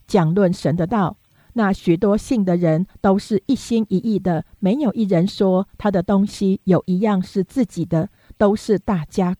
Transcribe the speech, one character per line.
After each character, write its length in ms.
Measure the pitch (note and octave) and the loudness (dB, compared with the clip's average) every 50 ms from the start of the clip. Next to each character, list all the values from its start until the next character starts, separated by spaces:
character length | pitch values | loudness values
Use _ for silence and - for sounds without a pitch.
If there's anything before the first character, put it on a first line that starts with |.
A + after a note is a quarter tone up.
| _ | _
讲 280 | - - G3 E3 D#3 F3 | -2 0 2 2 2 2
论 160 | G#3 G3 F3 | 2 2 2
神 240 | F#3 - - E3 F3 | 0 0 -2 -2 0
的 120 | F3+ E3 | 0 -2
道。 320 | F3 - G#3 F#3 - - - _ _ _ _ _ - - | -2 -2 -2 -2 -2 -4 -8 _ _ _ _ _ -8 -4
那 180 | A#3 G#3+ F#3+ | -2 0 0
许 280 | G3 - - F#3 E3 F3+ | -2 -2 0 0 0 2
多 180 | A3 G3+ G3+ | 2 2 0
信 300 | G#3+ - - C4+ A3+ G3 | 0 -2 -2 -2 0 0
的 100 | F3+ F3 | 0 0
人 300 | F3 F3 D#3+ D#3 D#3+ F#3+ - - - - | 2 2 2 2 0 -2 -4 -6 -2 0
都 160 | G3+ F#3+ G#3 | 2 2 2
是 240 | - - A3 F#3 - | 0 -2 -4 -2 -2
一 100 | - C4 | -2 -2
心 300 | - - - A#3 A3+ G#3+ - | -4 -2 -2 -2 -2 0 0
一 80 | F#3+ F3+ | -2 -2
意 200 | - A3+ G#3 F#3 | 0 -2 -2 -2
的， 280 | F#3+ F#3 E3+ D#3+ - - _ _ | -2 -2 -2 -2 -4 -8 _ _
没 180 | G3 F#3 A3+ | 0 0 0
有 140 | D4 D4+ G#3 - | 0 0 -2 -2
一 80 | A#3 G#3+ | -2 -2
人 240 | F#3+ G3+ D#3+ F3 | 0 2 2 2
说 420 | G#3 - - G#3 F#3+ F#3 F#3 F#3+ - - | 0 0 0 0 2 2 0 0 -4 -6
他 140 | - - G#3 | -6 -4 -2
的 120 | G3 G3 F#3 | 0 0 0
东 240 | - G3+ G3 G3+ | 2 2 2 2
西 360 | G3+ - - G3+ F#3+ G3 - _ | 0 -2 -2 -2 -2 -2 0 _
有 180 | F#3 F3+ - - | 2 2 2 2
一 140 | - F3+ F3+ | 0 -2 0
样 200 | A3+ A3 G3+ F#3 | 0 0 0 0
是 240 | F#3 - - G3+ F3+ | -2 -2 -2 -4 -4
自 180 | - - C4+ A#3+ | -2 -2 -2 -2
己 220 | - - E3+ D#3+ | -2 -4 -6 -4
的， 240 | - E3+ D#3+ E3 - - _ _ - - - | -2 -2 -2 -2 -4 -8 _ _ -16 -4 0
都 180 | G#3+ G3 G#3+ | 2 2 2
是 220 | - - - G#3 F#3 | 0 0 0 -2 0
大 260 | - - G3+ E3+ D3 - | 0 -2 -4 -4 -4 -4
家 260 | - G3+ F#3 F3+ F#3 - | -4 -2 -2 -2 -2 -2